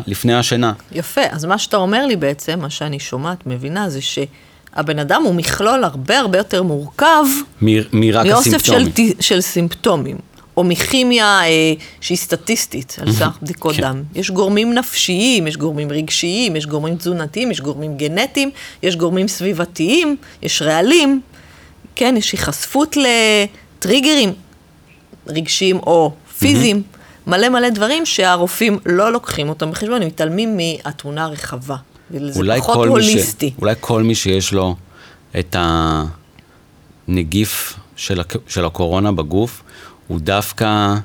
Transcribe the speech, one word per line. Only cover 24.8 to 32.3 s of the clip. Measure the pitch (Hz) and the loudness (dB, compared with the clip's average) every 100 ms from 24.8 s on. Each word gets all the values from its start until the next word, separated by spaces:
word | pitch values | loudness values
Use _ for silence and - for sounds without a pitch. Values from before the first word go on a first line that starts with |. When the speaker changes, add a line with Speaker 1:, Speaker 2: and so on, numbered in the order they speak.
| _ - _ - - | _ -20 _ -20 -8
Speaker 2:
רגשיים | 151 160 - 185 175 | -6 -4 0 2 2
או | - 170 151 147 - - | 2 4 4 0 -14 0
פיזיים, | 277 277 247 202 | 2 4 4 2
Speaker 1:
מהמם. | 196 - - - - 180 | -2 -12 -20 -14 -2 2
Speaker 2:
מלא | 240 | 4
מלא | 254 240 | 2 2
דברים | 208 214 311 320 | 0 0 0 0
שהרופאים | - 185 180 175 - 226 202 175 | 0 2 2 0 0 0 0 0
לא | 180 214 | 2 2
לוקחים | 240 - - 147 | 0 -4 -4 -4
אותם | 151 156 | -4 -6
בחשבון, | 165 214 240 | -4 -2 -2
הם | 165 | -2
מתעלמים | - 160 180 226 208 | -2 -2 0 -2 -2
מהתמונה | 165 156 143 147 143 147 | -2 -4 -8 -10 -10 -6
הרחבה, | 160 147 - 131 131 135 - - - | -6 -8 -10 -10 -8 -10 -10 -20 -14
וזה | 151 143 | -10 -6